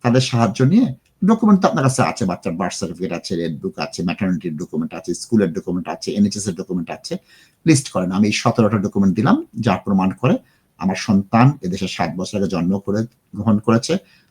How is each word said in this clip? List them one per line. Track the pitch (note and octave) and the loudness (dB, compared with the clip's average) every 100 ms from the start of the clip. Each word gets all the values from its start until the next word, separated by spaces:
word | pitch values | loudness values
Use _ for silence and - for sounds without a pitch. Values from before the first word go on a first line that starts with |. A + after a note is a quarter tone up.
তাদের | B2 B2 | 4 2
সাহায্য | B2+ A#2 A#2 - | 2 2 0 2
নিয়ে, | C#3 G3+ C4 - _ _ | 4 4 2 -2 _ _
ডকুমেন্ট | F#3+ A3 G#3+ G3 | 2 4 6 6
তো | - | 4
আপনার | - | 2
কাছে | C3+ C3 | 0 2
আছে, | F2 - | -2 0
বাচ্চার | F#2+ F2 - | -2 -2 -6
বার্থ | E2+ F2+ | -4 -4
সার্টিফিকেট | - E2+ E2 F2+ | -4 -8 -6 -6
আছে, | E2+ - F2 | -6 -6 -4
রেড | E2+ D2 | -4 -4
বুক | F#2+ F2 | -8 -6
আছে, | D#2+ - | -10 -4
ম্যাটারনিটির | F2 E2+ F#2+ F2+ F2 D2+ | -4 -2 -2 -2 -4 -8
ডকুমেন্ট | F2 - - | -6 -6 -6
আছে, | E2+ - | -8 -8
স্কুলের | F2 - A2+ F#2+ | -8 0 2 2
ডকুমেন্ট | D#2+ F#2 F2+ E2+ | -2 -6 -6 -6
আছে, | E2 - | -8 -6
এনএইচএস | F2 G2+ G#2 G2 | 0 0 0 -6
এর | |
ডকুমেন্ট | E2+ F#2 F2+ E2+ | -6 -6 -6 -6
আছে, | D#2 - E3+ _ _ _ _ - | -10 -10 -12 _ _ _ _ 2
লিস্ট | C#3+ - | 2 2
করেন। | - F#2 | -4 -2
আমি | F#2+ G#2 | 0 0
এই | |
সতেরোটা | - A#2+ - A2+ A2+ | 2 0 2 2 2
ডকুমেন্ট | F#3+ G3+ G3 G#3+ | 0 2 2 2
দিলাম, | E3+ C#4 E4+ - | 2 2 0 -4
যা | A2 F2+ | 0 0
প্রমাণ | - G2 F#2+ | 0 0 0
করে | F#2+ C3 B3 _ _ _ _ | 0 0 0 _ _ _ _
আমার | F#2 F#2+ | -4 -4
সন্তান | - G2 G2 A2+ C3 C#3+ | 0 0 2 4 4 4
এদেশে | F2+ F#2+ F#2+ | -6 -6 -6
সাত | - E2+ E2+ | -4 -4 -4
বছর | F#2 G#2 | -6 -4
আগে | F#2+ | -2
জন্ম | F2+ E2+ F#2+ | -2 -2 -2
করে, | G2+ G#2 A2+ _ _ | -2 -4 -4 _ _
গ্রহণ | G2+ G#2 G#2+ | -4 0 0
করেছে, | A2 A#2 - F3 _ _ _ | 2 0 0 -4 _ _ _